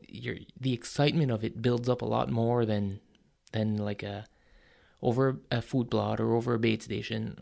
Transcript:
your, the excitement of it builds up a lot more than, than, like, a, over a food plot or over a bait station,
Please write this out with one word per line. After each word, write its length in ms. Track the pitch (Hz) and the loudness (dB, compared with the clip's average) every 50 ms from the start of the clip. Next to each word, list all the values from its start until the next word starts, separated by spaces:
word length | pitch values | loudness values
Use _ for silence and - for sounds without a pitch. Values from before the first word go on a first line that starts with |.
| - | -14
your, 300 | - - 110 123 120 - - - - _ | -16 -14 -10 -8 -8 -8 -10 -12 -18 _
the 140 | - 127 131 | -4 -2 -2
excitement 580 | 123 - - - - - 143 147 143 165 147 127 | -2 -2 -4 -6 0 2 4 4 4 4 2 2
of 140 | 113 107 110 | 2 0 -2
it 180 | 110 - 113 | -4 -4 0
builds 280 | 113 123 120 120 120 123 | 2 2 2 2 2 0
up 120 | 123 120 | 0 0
a 40 | 117 | 0
lot 260 | 113 113 120 123 131 | 0 0 0 0 0
more 340 | 123 113 113 117 120 120 117 | 0 2 2 2 2 2 2
than, 360 | 107 107 104 101 98 98 101 - _ _ _ _ _ _ _ _ - | 2 2 0 0 -2 -4 -6 -12 _ _ _ _ _ _ _ _ -6
than, 240 | - 110 107 110 107 | -4 -2 0 0 0
like, 260 | 104 104 104 101 - | 0 -2 -4 -6 -6
a, 240 | 104 101 101 101 107 - _ _ _ _ - - _ _ _ _ _ _ _ _ | -8 -8 -8 -10 -12 -14 _ _ _ _ -20 -20 _ _ _ _ _ _ _ _
over 400 | - 127 113 127 135 135 135 - - - | 0 0 2 4 2 2 0 -2 -4 -2
a 100 | 127 117 | -2 -2
food 300 | - - - 131 120 120 | -2 0 0 0 0 2
plot 300 | 110 107 104 104 110 110 | 0 0 2 0 0 0
or 120 | 113 113 113 | 2 2 2
over 200 | 117 120 123 120 | 2 2 0 0
a 60 | 110 | 2
bait 220 | 117 113 110 110 | 2 2 2 0
station, 560 | - 120 107 117 117 - 113 110 113 - - - | -2 -6 -6 -6 -4 -4 -4 -4 -4 -6 -8 -10